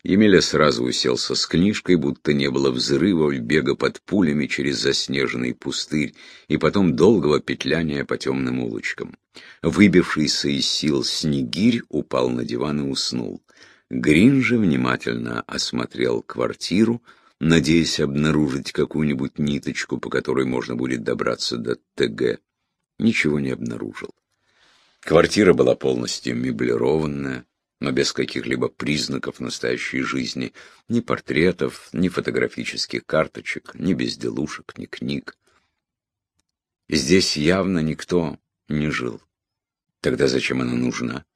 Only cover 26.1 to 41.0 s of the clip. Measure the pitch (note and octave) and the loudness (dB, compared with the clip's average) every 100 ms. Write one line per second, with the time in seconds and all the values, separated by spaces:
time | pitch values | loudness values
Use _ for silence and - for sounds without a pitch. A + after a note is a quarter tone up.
26.1 | - B1+ A#1+ B1+ A1 B1 A#1 B1 D#2 D#2 | -6 -6 -4 -4 -2 -2 0 2 2 0
27.1 | C#2+ C#2 B1+ - _ _ _ C2+ B1+ C#2 | -4 -6 -8 -12 _ _ _ -2 0 0
28.1 | - B1 C2 A#1+ B1 B1 - C#2 D2 B1 | -2 -4 -6 -4 -2 -4 -4 -4 -4 -4
29.1 | C2+ B1+ - B1 - B1 B1 - C2 C2 | -6 -6 -8 -8 -6 -4 -4 -4 -4 -4
30.1 | C2 A#1 B1+ A#1+ - - - - A#2 - | -4 -4 -6 -8 -10 -20 -20 -4 -4 -2
31.1 | - - C2+ F2+ F2+ C2 - - D#2 F2+ | -4 -2 2 2 2 -4 -6 -8 -2 -2
32.1 | - - A#1+ A#1+ - - - - A#1 - | -2 -4 -2 -2 -4 -8 -8 -6 -6 0
33.1 | D#2 D2+ - - - - - F2 C#2 A#1+ | 0 0 -4 -10 -12 -12 -4 -2 0 -2
34.1 | - A#1+ A1 D2+ - - - - - - | -4 -6 -4 -6 -8 -16 -16 -14 -8 -6
35.1 | C#2+ - - _ _ _ _ _ _ _ | -6 -8 -18 _ _ _ _ _ _ _
36.1 | _ _ _ _ _ _ _ - D#2 C2+ | _ _ _ _ _ _ _ -4 -2 4
37.1 | F#2+ - D2+ D2+ F#2+ F#2 F2 D#2 D2 - | 4 4 0 2 2 2 0 -2 -4 -2
38.1 | F2+ D#2 - _ _ - D2 D2+ - B1 | -2 -2 -6 _ _ -6 -2 -2 -2 -6
39.1 | G#1+ _ _ _ _ _ _ _ _ - | -8 _ _ _ _ _ _ _ _ -2
40.1 | B1+ C2+ C2 - B1+ B1 A#1+ B1 B1 | 2 2 2 0 -2 -2 -2 -2 -2